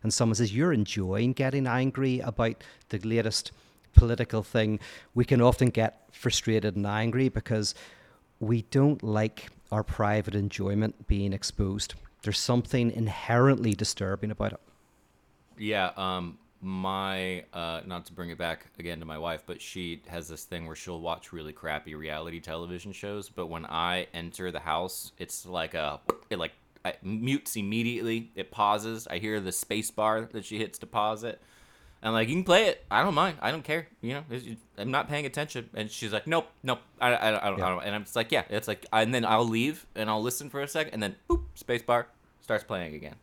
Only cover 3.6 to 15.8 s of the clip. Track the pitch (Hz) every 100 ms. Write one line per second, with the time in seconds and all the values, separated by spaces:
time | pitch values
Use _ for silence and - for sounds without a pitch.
3.6 | - _ _ - 120 120 117 110 101 117
4.6 | 107 107 - - - 120 120 127 120 123
5.6 | 127 113 113 - - - 123 - - 110
6.6 | 104 98 101 107 113 120 131 - - 110
7.6 | 104 - - - - - _ _ 110 117
8.6 | 110 135 143 143 110 107 110 - - -
9.6 | - 107 - - 104 107 107 101 101 -
10.6 | 98 101 107 - - 101 101 98 - -
11.6 | 98 101 - - - - 107 101 - 123
12.6 | 120 127 117 113 113 - - 120 135 127
13.6 | 113 101 110 - 95 98 107 104 104 -
14.6 | - _ _ _ _ _ _ _ _ -
15.6 | 107 107